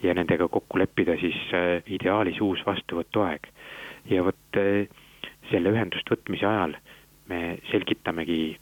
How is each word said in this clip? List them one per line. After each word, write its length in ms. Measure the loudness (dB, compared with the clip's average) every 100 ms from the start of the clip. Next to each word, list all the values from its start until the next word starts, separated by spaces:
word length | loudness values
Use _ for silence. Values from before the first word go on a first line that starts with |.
ja 100 | 0
nendega 340 | 2 2 2 2
kokku 320 | 0 -2 0
leppida 380 | 0 2 2 2
siis, 160 | 0 -2 -2
äh, 280 | 0 2 0 -2
ideaalis 520 | -2 0 2 2 0
uus 220 | 0 0 -2
vastuvõtuaeg. 840 | -4 -4 -6 -2 0 0 -2 -10 -20 -20 -16 -16 -14 -2
Ja 140 | 2
vot, 340 | 2 0 -2 0
eh, 300 | 2 2 0 -6 -20 -16 -16 -14 -2
selle 180 | 2 4
ühendust 380 | 2 0 -4 -2
võtmise 360 | -4 -2 -2 0
ajal 300 | 2 0 -4 -14 -20 -20 -18 -8
me 320 | -6 -4 -6 -2
selgitamegi, 840 | -2 -2 -4 -4 -4 -2 0 -2 -6